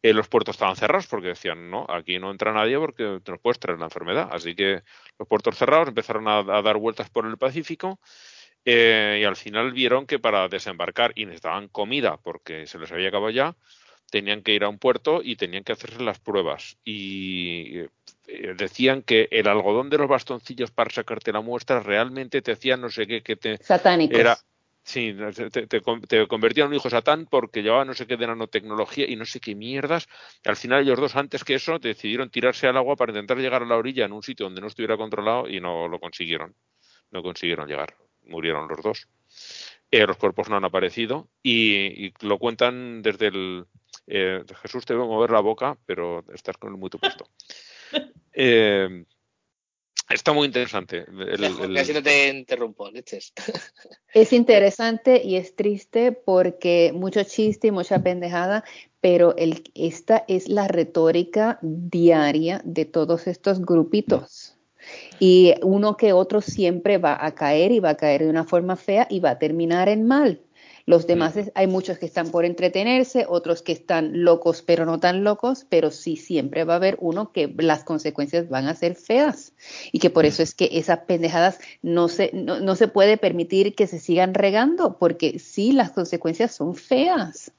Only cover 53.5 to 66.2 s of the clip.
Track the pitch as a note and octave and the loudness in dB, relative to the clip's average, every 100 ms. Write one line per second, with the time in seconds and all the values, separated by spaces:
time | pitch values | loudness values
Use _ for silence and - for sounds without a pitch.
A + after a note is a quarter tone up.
53.5 | - - _ - _ _ A3 A3 B3 A#3 | -12 -14 _ -20 _ _ 4 6 6 8
54.5 | G#3+ G3 G3 A3+ A3+ C4 B3+ G3 F#3 F3+ | 8 8 2 -2 0 4 4 4 -2 -4
55.5 | - G#3 G3+ - A3+ A#3+ A#3+ - F#3 F3+ | -4 -2 -2 -4 0 0 0 2 4 2
56.5 | F3 F3 F3 E3+ F3 F#3 G#3+ G3+ - G#3+ | 0 2 4 4 2 -2 -2 -2 0 0
57.5 | G#3 A3 G3 F3+ F#3 F#3 F3+ F3 F3 F#3 | 2 0 0 0 0 2 -2 -4 -2 -2
58.5 | G#3 - - - _ F#3 F3 F3 - E3 | -2 -4 -20 -20 _ 4 6 6 6 0
59.5 | E3 - - E3 - - A3 - F#3 F#3 | -2 -10 -6 -6 -6 2 2 2 -2 0
60.5 | G#3 G3 E3+ E3 - E3 E3 F3 G#3+ A3 | 0 0 0 0 2 4 2 0 0 0
61.5 | - D#3+ D#3+ F3 E3+ E3+ D#3+ D3 D3 D#3+ | 0 -6 -6 -4 4 6 6 4 2 -2
62.5 | F#3 F3 E3 D3+ E3+ D#3 E3+ F#3 F3 - | -4 -6 -4 -2 -2 0 -2 -2 -4 -2
63.5 | F#3+ F3+ E3+ D#3 G#3 - C3 - - - | -2 2 2 4 0 2 0 -2 -20 -20
64.5 | _ _ _ - - - - F#3 F#3 F3+ | _ _ _ -20 -20 -20 2 8 10 10
65.5 | - F#3+ G3 G#3+ G#3 A3 F#3 | 8 4 2 2 2 4 4